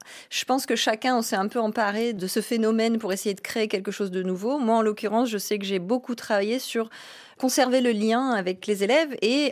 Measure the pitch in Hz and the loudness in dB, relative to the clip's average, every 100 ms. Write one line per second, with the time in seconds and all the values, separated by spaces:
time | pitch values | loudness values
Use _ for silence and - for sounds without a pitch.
0 | - - - - - 262 - 233 - 220 | -14 -20 -10 -6 0 0 0 0 0 0
1 | 254 254 226 202 202 247 220 220 202 208 | 2 0 0 0 0 0 -2 0 0 0
2 | 233 208 185 - 202 233 220 226 226 226 | -2 -2 -2 -2 0 2 2 2 2 0
3 | 208 196 214 190 - 233 220 196 196 196 | -2 -2 -2 -4 -4 -2 -2 -2 -4 -4
4 | 202 185 185 185 214 294 226 226 220 214 | -4 -2 -2 -2 -2 0 2 4 2 0
5 | 208 220 247 214 - 214 196 190 175 247 | 0 0 0 -2 -2 -4 -2 -2 0 -2
6 | 262 233 - 208 208 254 - 233 226 - | -2 -6 -2 0 0 -2 -2 -4 -4 -8
7 | - - - - 262 294 262 262 247 214 | -20 -20 -20 -4 0 2 4 4 4 2
8 | 220 226 269 220 185 185 - 202 196 285 | 2 2 2 0 0 -2 -2 0 4 4
9 | 320 247 214 269 294 | 2 0 2 2 2